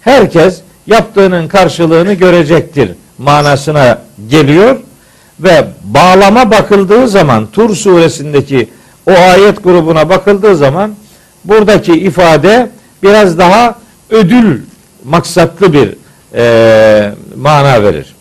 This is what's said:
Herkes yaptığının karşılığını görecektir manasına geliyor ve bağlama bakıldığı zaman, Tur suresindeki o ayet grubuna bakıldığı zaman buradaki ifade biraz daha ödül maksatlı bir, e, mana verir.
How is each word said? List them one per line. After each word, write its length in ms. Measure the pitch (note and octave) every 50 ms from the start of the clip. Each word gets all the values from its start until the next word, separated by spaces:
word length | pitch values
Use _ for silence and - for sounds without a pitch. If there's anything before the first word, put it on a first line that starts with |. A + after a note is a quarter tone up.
Herkes 600 | _ A3+ C4+ C4+ G#3 D3+ - - D#3 F#3 F3+ - - - _ _ _
yaptığının 600 | - G#3 A3+ A3 A3 - G3+ G3 F#3+ F#3 F3 D#3+
karşılığını 640 | D#3 - G3 F#3 E3 - - E3+ D#3+ E3 D#3+ F3 G3 G#3
görecektir 800 | E3+ F#3 F3+ F3 F3 E3 C#3+ E3+ D#3 - - - C#3 A#2+ F#2+ F2 - _ _ _
manasına 840 | - A#2+ C#3 D3 D3 D3 C#3+ C#3+ C#3 C#3+ D#3+ D3+ D3 C3+ A#2+ A2+ - - - _ - G2+ A2
geliyor 500 | C3+ D#3 C#3+ C3+ D3 E3+ G3+ B3 C4+ A3+ - - _ _ _ _ _ _ _ _ _ -
ve 260 | D3+ F#3+ E3+ D3 A#2 G2 - - -
bağlama 680 | G2 G#2+ C#3 E3 F3+ F#3 F#3+ G3+ G3 G#3+ B3 B3+ G3+
bakıldığı 560 | A3 G3+ - - G#3 G3 G3 F3+ G#3 A#3+ C4
zaman, 400 | A#3+ F#3+ G3 E3 C#3+ A#2+ A2 A2 G#2+
Tur 240 | - - A3+ A3+ G#3
suresindeki 960 | D3+ - G3+ F3+ E3+ E3 D#3 - - C#3+ D3+ D3 C#3 B2 - C#3 B2+ A2 - - _ _ _ _ _ _
o 40 | E3
ayet 520 | F#3 F3 F3 F#3 F3+ F#3 G3+ G#3 G3 - -
grubuna 460 | F3+ F3+ F3 D#3 D#3+ E3 D#3+ D3+ D#3+
bakıldığı 460 | F#3+ F3+ - G#3 G3+ G3 G3 G#3+ F#3+
zaman 400 | D3+ C#3+ C3+ C3+ F3 G3+ G#3+ G#3 - - _ _ _ _ _ _ _ _
buradaki 480 | F3 G#3 A3 G#3 F#3+ G#3 F3+ - - E3+
ifade 760 | D#3+ F3+ G3 C#3+ F3+ F3+ E3 D#3+ D3 C#3 F#3 A3 B3 B3 - - - _ _ _ _ -
biraz 340 | G3 G3+ G#3+ G#3+ F#3 E3
daha 380 | E3 F#3 F3 F#3+ A3 A#3+ A#3 G#3 - - _ _ _ _ _
ödül 520 | G#3+ A3 G#3+ D#3+ A3 B3 A#3 G3+ D3 G#2+ D3 - - _ _ _ _ _ -
maksatlı 680 | B2 D3+ E3+ - - - F3 E3 E3 E3 - G3+ F#3 D3+
bir, 220 | C#3+ C3+ C3+ - - _ - _ _ _ _ -
e, 800 | A#2 A#2+ A#2 A#2 A2+ A2+ A2+ A2 A2 A2 A2 G#2+ G#2+ G#2 G#2 G2+ - - - G2+
mana 480 | - B2+ D3 D3+ D3 C#3 C#3 C3 A2+ G#2
verir. 320 | G#2 E2+ D2+ C#2 - - _